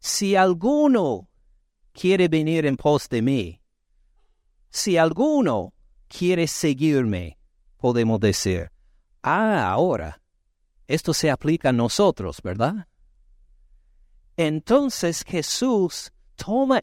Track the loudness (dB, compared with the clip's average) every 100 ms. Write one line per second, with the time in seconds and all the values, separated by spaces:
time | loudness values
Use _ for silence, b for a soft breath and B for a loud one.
0 | -8 -4 2 4 4 2 0 4 4 4
1 | 2 -2 -8 _ _ _ _ _ _ -4
2 | 2 2 2 2 0 0 0 0 2 0
3 | 0 -2 0 0 -4 -10 _ _ _ _
4 | _ _ _ _ _ _ _ -8 0 2
5 | 2 2 0 2 2 -2 -4 -12 _ _
6 | _ -4 0 0 -2 -2 -2 0 2 2
7 | 0 -2 -8 -14 _ _ _ _ 0 2
8 | 2 2 0 0 -2 -4 -6 -16 _ _
9 | _ _ -2 0 0 0 0 0 0 -2
10 | -6 -14 _ _ _ _ _ _ -6 -4
11 | -2 -2 -2 -2 -2 -2 0 0 0 2
12 | 2 0 -6 -10 -8 -2 -2 -4 -10 _
13 | _ _ _ _ _ _ _ _ _ _
14 | _ _ _ -4 -2 -2 2 2 2 -2
15 | -4 -4 -6 -6 -6 -4 0 0 0 -4
16 | -16 _ _ -14 -4 -2 0 0